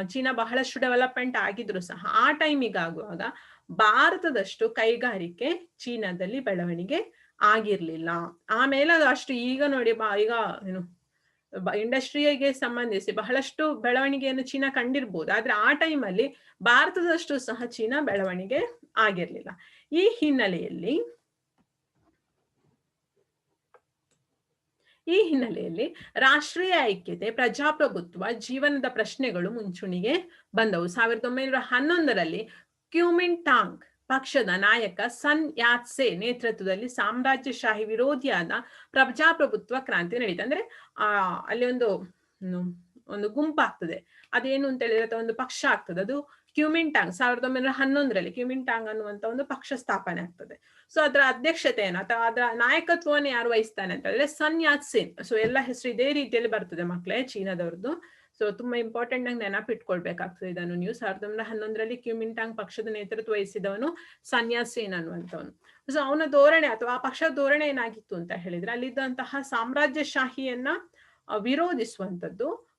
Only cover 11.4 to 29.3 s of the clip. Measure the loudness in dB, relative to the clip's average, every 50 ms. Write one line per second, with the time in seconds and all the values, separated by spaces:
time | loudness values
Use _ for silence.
11.4 | _ _ -10 -6 -4 -2 -2 0 0 0 0 0 -2 -2 0 2 4 4 4 4
12.4 | 2 0 0 0 -2 -2 -2 -2 -2 -2 -2 -2 -2 -2 -4 -4 -2 -2 0 -2
13.4 | -2 -2 -2 -2 0 0 0 0 0 2 2 2 2 2 0 0 -2 -2 -2 -2
14.4 | -4 -4 -2 -2 0 0 0 0 0 0 0 -2 -2 -2 -4 -4 -2 0 0 0
15.4 | 0 0 2 2 4 4 4 4 2 0 0 0 -2 0 0 0 0 0 -2 -10
16.4 | _ _ _ 0 4 6 6 8 6 4 2 0 2 2 0 0 0 -2 -4 -4
17.4 | -4 -6 -8 -6 -8 -8 -6 -4 -4 -2 0 0 0 0 0 0 0 -2 -2 -4
18.4 | -4 -2 -2 -2 -2 -4 -6 -10 _ _ 0 2 2 2 2 0 -4 -6 -8 -12
19.4 | -14 -16 -18 -18 -20 -20 -20 -20 _ -2 2 4 4 4 4 4 2 2 4 4
20.4 | 4 2 0 -2 -4 -6 -8 -6 -4 -2 0 -2 -2 -4 -8 _ _ _ _ _
21.4 | _ _ _ _ _ _ _ _ _ _ _ _ _ _ _ _ _ _ _ _
22.4 | _ _ _ _ _ _ _ _ _ _ _ _ _ _ _ _ _ _ _ _
23.4 | _ _ _ _ _ _ _ _ _ _ _ _ _ _ _ _ _ _ _ _
24.4 | _ _ _ _ _ _ _ _ _ _ _ _ -2 2 4 4 4 4 4 2
25.4 | 2 0 -2 -4 -6 -6 -4 -4 -4 -4 -6 -10 -18 -8 0 4 6 6 6 4
26.4 | 2 -2 -4 -2 0 2 2 4 4 2 0 -2 -4 -10 -8 -6 -6 -4 -2 0
27.4 | 0 0 0 0 0 0 2 2 2 0 0 -2 -8 -8 -8 -6 -6 -4 -6 -6
28.4 | -6 -8 -2 0 0 2 2 2 -2 -2 0 -2 -2 -2 -2 -4 -2 -2